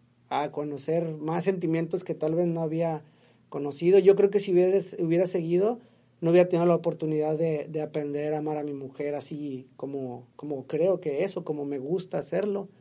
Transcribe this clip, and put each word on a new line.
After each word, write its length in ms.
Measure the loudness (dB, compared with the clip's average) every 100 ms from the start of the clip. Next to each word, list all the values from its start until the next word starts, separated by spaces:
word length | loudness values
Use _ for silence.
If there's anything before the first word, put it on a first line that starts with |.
| _ _ _
a 220 | -4 -2
conocer 640 | -4 -6 -6 -2 0 0 -4
más 280 | -4 0
sentimientos 600 | 0 0 0 0 -2 -4
que 100 | -4
tal 220 | -4 0 0
vez 120 | 0
no 140 | 0
había 420 | -2 -2 -2 -2 -8 _ _ _ _
conocido. 500 | -6 -6 0 6 8
Yo 160 | 8 8
creo 140 | 6
que 100 | 2
si 140 | 2
hubiera, 240 | 4 4 2 0 -2
hubiera 280 | 0 2 2
seguido, 520 | -2 0 2 2 -2 -8 _ _ _
no 100 | 4
hubiera 180 | 6 6
tenido 160 | 4 4
la 100 | 4
oportunidad 600 | 2 -2 -2 0 0 0
de, 300 | 0 -2 -4
de 120 | -6
aprender 520 | -4 -4 -4 -4 -2
a 60 | -2
amar 180 | -2 -4
a 60 |
mi 100 | -6
mujer 420 | -8 -10 -8 -6 -6
así 520 | -8 -10 -8 -10 -12 -12
como, 520 | -8 -6 -8 -10 -16 -14
como 300 | -8 -8 -4
creo 340 | 0 0 0
que 240 | -2 -2
es 120 | -4 -4
o 60 |
como 220 | -6 -6 -4
me 140 | -6
gusta 380 | -4 -4 -4 -8
hacerlo. 520 | -4 -4 -2 -4 -8 -16